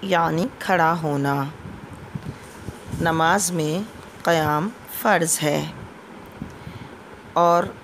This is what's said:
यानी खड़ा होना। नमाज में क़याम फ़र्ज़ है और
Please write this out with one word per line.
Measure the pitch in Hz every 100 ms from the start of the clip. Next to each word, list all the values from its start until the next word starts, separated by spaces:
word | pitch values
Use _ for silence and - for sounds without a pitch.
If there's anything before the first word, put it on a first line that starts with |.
| 196
यानी | 180 165 160 220 -
खड़ा | - 185 160
होना। | 170 160 143 139 139 139 - - - - - - - - - - - - - - 135
नमाज | 165 160 160 196 196
में | 175 151 165 214 - - - -
क़याम | 170 151 151 190 - -
फ़र्ज़ | - 226 190 165 -
है | 151 147 151 - - - - - - - - - - - - - - - - -
और | 175 170 180 -